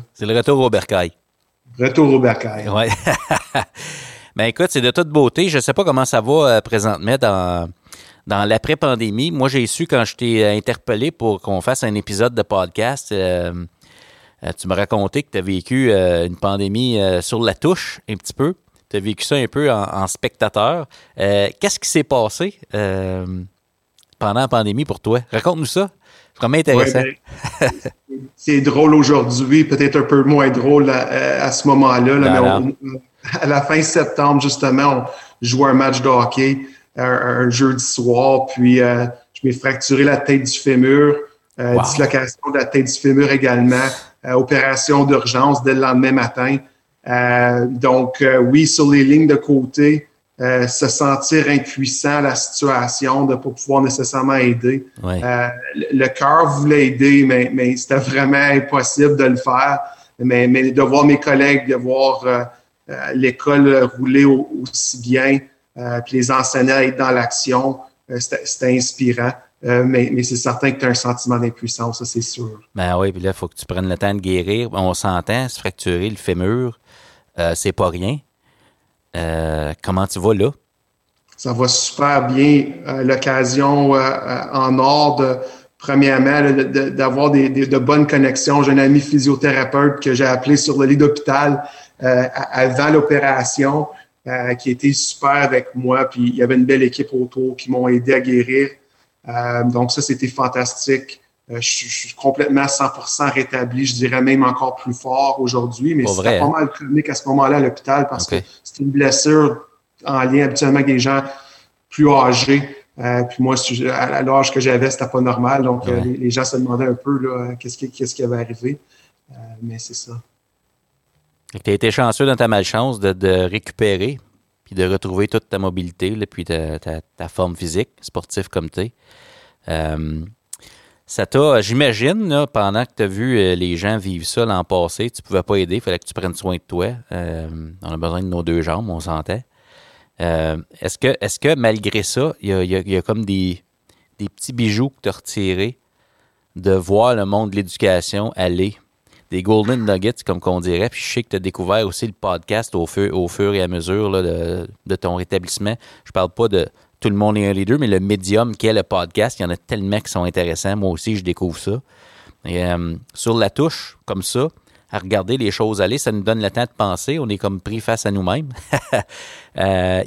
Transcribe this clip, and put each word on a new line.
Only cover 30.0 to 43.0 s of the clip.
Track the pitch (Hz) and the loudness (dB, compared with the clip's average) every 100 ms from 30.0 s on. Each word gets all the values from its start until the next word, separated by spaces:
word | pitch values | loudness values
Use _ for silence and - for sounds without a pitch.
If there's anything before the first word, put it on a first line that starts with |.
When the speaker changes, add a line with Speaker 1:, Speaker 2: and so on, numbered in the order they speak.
Speaker 2:
peu | 120 139 | 4 4
moins | 135 143 135 | 6 4 4
drôle | 123 131 147 135 | 2 4 6 6
à, | 127 - 131 135 131 | 2 0 -2 0 0
à | 135 | -2
ce | - 143 | 0 4
moment-là, | 139 131 123 123 139 | 6 6 6 4 4
là, | 135 131 | 4 4
Speaker 1:
Non, | 95 98 | 4 2
Speaker 2:
mais | 131 - | 0 -6
Speaker 1:
non. | 135 | -10
Speaker 2:
on, | 131 - _ - - | -12 -16 _ -10 -4
à | 139 | 0
la | 139 | 0
fin | 143 156 | 2 0
septembre, | 156 170 147 - 143 143 | 2 0 0 0 2 2
justement, | 139 - 139 131 143 127 120 | 2 0 0 2 2 0 -4
on | - - _ 120 | -12 -20 _ -2
jouait | 131 139 | 2 4
un | |
match | 131 135 131 | 4 2 2
de | 131 | 2
hockey, | 123 117 135 135 135 - - _ 120 | 4 2 2 0 0 -6 -20 _ -6
un, | |
un | 127 127 123 123 123 | -2 0 0 0 0
jeudi | 120 135 123 | 2 2 2
soir, | - - 120 120 135 131 - | -4 -2 2 4 4 2 0
puis, | 123 123 123 | 2 4 6
euh, | 123 123 123 - _ | 4 2 -2 -8 _
je | - 131 | -6 -4
m'ai | |
fracturé | 123 135 123 - 139 | -2 -4 -4 0 2
la | 143 135 | 4 2
tête | - 135 | 2 0
du | 131 - | 0 -2
fémur, | 139 127 131 143 147 147 - _ _ - | 2 4 6 6 4 2 -4 _ _ -6
euh, | 123 | 0
Speaker 1:
Wow. | 120 | 0
Speaker 2:
dislocation | 123 143 139 135 127 - 143 | 2 0 0 0 -4 -8 -4
de | 139 | -2
la | |
tête | 127 139 127 | 0 0 0
du | |
fémur | - | 0